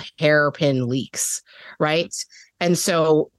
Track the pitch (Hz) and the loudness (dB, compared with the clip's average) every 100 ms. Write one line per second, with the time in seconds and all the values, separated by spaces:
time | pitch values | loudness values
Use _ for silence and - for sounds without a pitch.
0 | - - 151 151 147 - 143 131 120 131 | -4 -2 2 4 2 0 0 0 -2 -4
1 | - - - - - - - - 151 160 | -4 -8 -6 -8 -12 -20 -20 -4 0 0
2 | - - - - - _ 175 170 - 165 | -4 -10 -14 -18 -20 _ 0 0 2 2
3 | 160 156 - | 4 2 0